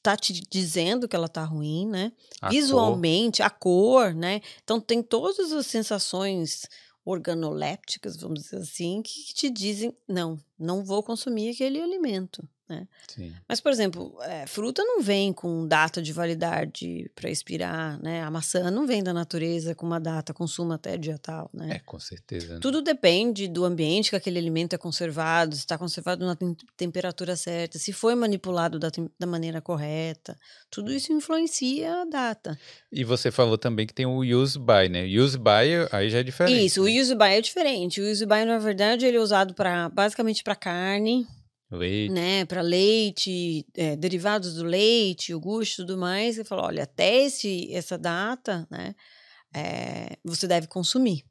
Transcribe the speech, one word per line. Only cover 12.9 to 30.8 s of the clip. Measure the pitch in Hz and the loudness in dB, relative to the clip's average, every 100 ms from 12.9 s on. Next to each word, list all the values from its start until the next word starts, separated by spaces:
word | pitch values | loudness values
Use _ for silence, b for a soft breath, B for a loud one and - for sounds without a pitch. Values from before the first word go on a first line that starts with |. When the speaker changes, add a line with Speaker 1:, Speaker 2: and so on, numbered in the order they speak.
| B B | B B
Speaker 2:
Sim. | - 87 87 _ | -14 -14 -14 _
Speaker 1:
Mas, | 233 | 0
por | 294 | 2
exemplo, | 247 202 170 85 - | 2 0 -2 -12 -12
é, | 135 156 - | -10 -10 -8
fruta | - 226 262 | -6 -4 -2
não | 440 480 | 0 0
vem | 208 202 196 | 2 2 0
com | 175 175 165 160 | -2 -4 -4 2
data | 156 160 175 | 2 2 0
de | 156 | -6
validade | 160 170 165 170 160 156 - 175 170 175 - | -4 -4 -2 -2 -2 -4 -8 -10 -10 -12 -10
pra | 170 | -8
expirar, | 151 - 160 175 160 160 147 | -8 -6 -6 -4 -4 -6 -6
né? | 160 165 | -6 -6
A | 156 | -6
maçã | 160 - 185 180 | -6 -2 -2 0
não | 208 294 | 0 0
vem | 220 | 0
da | 185 | 0
natureza | 170 165 170 165 170 160 | -2 -2 -4 -2 -2 -4
com | 160 165 | -6 -4
uma | 170 | -4
data, | 160 160 147 147 | -4 -6 -8 -6
"Consuma | 170 - 170 160 | -6 -4 -4 -4
até | - 175 | -6 -6
dia | 156 151 | -6 -8
tal", | - 160 160 | -8 -12 -12
né? | - 156 - | -10 -8 -8
Speaker 2:
É, | |
com | - - | -10 -16
certeza, | - 90 _ 87 85 85 | -14 -16 _ -10 -8 -4
né? | |
Speaker 1:
Tudo | 247 294 | -2 0
depende | 302 285 185 175 233 202 196 | 0 4 6 6 2 0 -4
do | 170 180 | 0 0
ambiente | 170 156 185 214 | 2 2 2 2
que | 196 | 0
aquele | 190 175 | -2 -2
alimento | 165 160 170 | 0 0 -2
é | 175 | -4
conservado, | 175 156 170 151 160 165 165 143 | -4 -4 -4 -2 2 2 2 -2
se | - | -6
tá | 160 | -6
conservado | 180 - 170 180 180 | -6 -6 -4 -2 -2
na | 165 | -2
tem-, | 180 165 - - | -4 -6 -12 -8
temperatura | 180 170 180 175 180 180 | -4 -4 -6 -6 -6 -4
certa, | - 170 170 160 | -4 -4 -6 -6
se | - | -8
foi | 190 226 | 0 2
manipulado | 240 226 196 185 175 165 156 | 2 2 0 0 0 0 0
da | 160 | -4
tem-, | 165 165 _ | -4 -8 _
da | 180 | -4
maneira | 170 165 160 | -2 -4 -6
correta. | 156 165 147 156 165 160 - - b b b | -4 -4 -2 -4 -4 -8 -14 -18 b b b
Tudo | - | -10